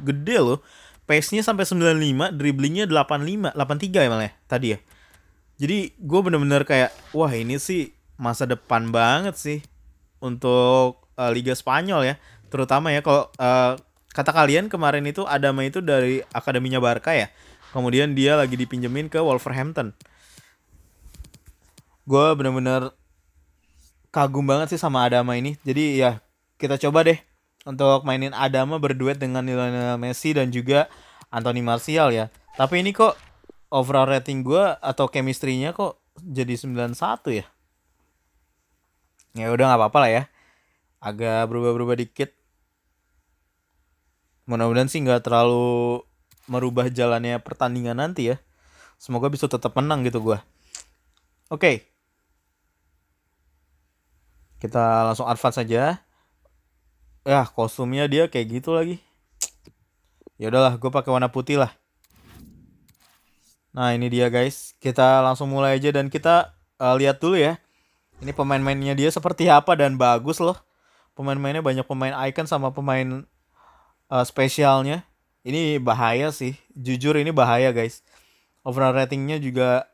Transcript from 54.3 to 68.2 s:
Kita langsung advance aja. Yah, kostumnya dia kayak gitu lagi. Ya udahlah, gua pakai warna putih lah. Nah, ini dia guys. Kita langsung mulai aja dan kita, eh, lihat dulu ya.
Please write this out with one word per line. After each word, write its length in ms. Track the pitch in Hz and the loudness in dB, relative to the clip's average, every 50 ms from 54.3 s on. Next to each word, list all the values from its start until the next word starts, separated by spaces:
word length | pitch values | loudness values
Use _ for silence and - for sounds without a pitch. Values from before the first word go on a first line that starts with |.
| _ _ _ _ _ - | _ _ _ _ _ -12
Kita 480 | - 104 110 120 117 113 113 113 113 | -12 -6 -2 0 0 2 2 2 2
langsung 220 | 113 110 110 123 120 | 0 0 -2 -2 -4
advance 320 | 117 - - 127 113 131 | -4 0 0 -2 -2 -2
aja. 400 | 117 113 113 117 135 156 180 190 - _ _ _ _ _ _ _ _ _ _ _ _ _ _ _ _ _ _ _ _ _ _ _ _ 135 | -2 0 0 0 2 0 -2 -4 -10 _ _ _ _ _ _ _ _ _ _ _ _ _ _ _ _ _ _ _ _ _ _ _ _ 2
Yah, 180 | 139 139 123 - | 2 2 2 0
kostumnya 560 | - - 113 110 - - 127 123 131 139 147 143 | -2 -4 -4 -4 -4 -6 -6 -4 -2 -2 -2 0
dia 240 | 139 151 165 160 | 2 2 0 2
kayak 160 | - 127 117 110 117 127 131 | 0 -4 -4 -4 -6 -8 -4
gitu 80 | 160 | -2
lagi. 320 | 165 165 160 170 175 175 - _ _ _ _ _ _ _ - - _ _ _ - _ _ _ _ _ _ _ _ _ _ _ - _ _ | -2 -2 -2 -4 -6 -10 -14 _ _ _ _ _ _ _ -14 -14 _ _ _ -20 _ _ _ _ _ _ _ _ _ _ _ -20 _ _
Ya 80 | 110 110 | -6 0
udahlah, 320 | 117 131 135 127 123 117 | 2 4 4 4 2 0
gua 100 | 127 131 | -6 -4
pakai 220 | 123 143 123 139 | -4 -4 -2 0
warna 160 | 127 127 127 120 | 0 0 0 0
putih 320 | - 131 127 - 147 143 | -2 -4 -4 0 0 2
lah. 160 | 131 120 - _ _ _ _ _ _ _ _ _ _ - - - - - - - - _ _ _ _ _ _ _ _ _ _ _ _ _ _ _ _ _ _ _ _ _ - | 0 0 -2 _ _ _ _ _ _ _ _ _ _ -20 -20 -20 -20 -20 -20 -20 -20 _ _ _ _ _ _ _ _ _ _ _ _ _ _ _ _ _ _ _ _ _ -8
Nah, 160 | 131 123 123 120 | -2 -2 0 0
ini 140 | 120 123 123 | 0 -2 -2
dia 240 | 120 120 123 120 | 0 0 0 2
guys. 420 | 120 123 123 139 - - - - - _ | 2 2 0 0 -2 -6 -14 -18 -20 _
Kita 420 | - 131 120 - 127 131 135 131 | -6 -2 2 4 6 6 6 6
langsung 300 | 131 131 127 - 147 139 | 4 2 0 -2 -4 -4
mulai 240 | 135 135 135 135 135 | -2 0 0 2 0
aja 160 | 131 139 147 | 2 0 0
dan 160 | 143 139 139 139 | 0 0 -2 -2
kita, 480 | - 151 - 165 170 175 170 - - _ _ _ _ _ | -4 -2 2 4 4 4 4 0 -8 _ _ _ _ _
eh, 160 | 131 127 127 131 | 0 2 2 4
lihat 220 | 139 139 139 - | 2 2 0 0
dulu 160 | 160 170 190 | 0 0 2
ya. 240 | 175 143 156 165 - _ _ _ _ _ _ _ _ _ _ _ - | 2 2 2 0 -4 _ _ _ _ _ _ _ _ _ _ _ -14